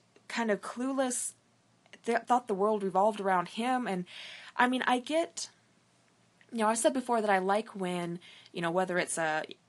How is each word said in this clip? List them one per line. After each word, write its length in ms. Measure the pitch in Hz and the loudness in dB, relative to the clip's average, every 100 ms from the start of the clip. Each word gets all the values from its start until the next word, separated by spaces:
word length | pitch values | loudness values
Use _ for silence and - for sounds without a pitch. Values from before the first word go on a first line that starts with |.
| _ _ - | _ _ -8
kind 240 | - 226 | -4 0
of 100 | 196 | -2
clueless, 680 | - - 262 269 254 - - - _ _ _ _ _ - - | -4 -6 -4 -2 -2 -2 -8 -12 _ _ _ _ _ -8 -2
th-, 180 | 233 - | 0 2
thought 220 | 247 254 | 2 2
the 40 | |
world 300 | 190 208 214 | 0 2 2
revolved 380 | 190 180 208 214 | 0 4 4 2
around 260 | 196 185 175 | 2 2 0
him. 400 | - 240 254 233 | -4 -2 0 -2
And, 160 | 185 180 - - - - - | -4 -6 -12 -16 -16 -8 0
I 100 | 247 | 2
mean, 160 | 254 - | 2 2
I 140 | 247 | 0
get, 480 | 247 311 339 - - - _ _ _ _ _ _ _ _ _ | 0 0 0 -6 -12 -14 _ _ _ _ _ _ _ _ _
you 60 | 233 | -2
know, 100 | 214 | 0
I've 100 | 226 | 2
said 160 | 302 | 2
before 280 | 262 247 233 | 2 0 0
that 80 | 208 | 4
I 80 | 190 | 4
like 360 | 185 202 226 | 4 2 0
when, 460 | 202 180 175 175 175 - - - | -4 -4 -2 -4 -6 -12 -20 -12
you 100 | - | -4
know, 100 | 170 | -2
whether 260 | 175 185 180 | 0 0 0
it's 200 | - - | -2 -2
a, 260 | 160 156 - - | -2 -2 -4 -12